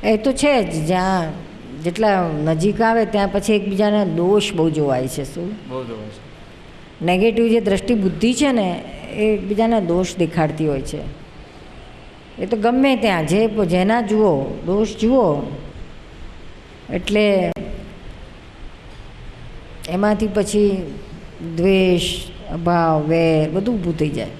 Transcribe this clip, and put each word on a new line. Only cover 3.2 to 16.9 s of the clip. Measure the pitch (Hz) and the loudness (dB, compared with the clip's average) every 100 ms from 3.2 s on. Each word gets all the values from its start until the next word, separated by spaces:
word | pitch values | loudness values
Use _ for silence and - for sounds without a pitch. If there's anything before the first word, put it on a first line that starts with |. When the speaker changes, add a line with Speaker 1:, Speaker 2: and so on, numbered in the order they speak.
| 196 | 0
Speaker 1:
પછી | 196 196 | 0 2
એકબીજાના | 214 196 196 208 208 | 0 2 0 2 2
દોષ | 196 165 175 208 202 | 2 0 4 4 2
બહુ | 175 160 | 0 0
જોવાય | 156 147 127 131 | 2 0 0 -2
છે. | - | -6
શું? | 139 - 175 214 147 | -8 -8 -8 -10 -10
Speaker 2:
બહુ | 127 | -10
જોવાય | 123 110 107 | -8 -10 -12
છે. | 104 - - - - - - - - 165 | -16 -20 -20 -20 -20 -20 -20 -20 -6 0
Speaker 1:
નેગેટિવ | 185 226 226 233 | 2 2 4 4
જે | 226 | 4
દ્રષ્ટિ | 202 196 - | 4 0 2
બુદ્ધિ | 240 190 160 220 | 2 2 2 0
છે | 247 294 | 2 2
ને, | 247 190 175 - - - | 2 0 -4 -8 -14 -12
એ | - 214 | -2 0
એકબીજાના | 208 185 208 226 233 | 0 0 0 2 2
દોષ | 175 170 185 - | 2 0 0 0
દેખાડતી | 165 170 156 156 156 | -2 0 -2 0 -2
હોય | 139 | -2
છે. | 131 - - - - - - - - - - - - - - - | -4 -8 -10 -12 -16 -20 -20 -20 -20 -20 -20 -20 -20 -20 -20 -10
એ | 185 | -4
તો | 226 | 0
ગમે | 220 254 277 254 | 2 4 4 4
ત્યાં | 220 180 156 | 2 0 2
જે | 190 226 | 2 2
પ-, | 214 190 | 2 0
જેના | 180 190 226 | 2 2 2
જુઓ, | 214 214 214 147 135 104 160 | 2 4 4 4 0 -6 -2
દોષ | 196 214 214 | 0 0 0
જુઓ, | 220 262 202 143 - 143 - - - - - - - - - - - - - | 2 4 4 2 -4 -10 -12 -14 -16 -16 -18 -16 -16 -16 -18 -18 -20 -20 -8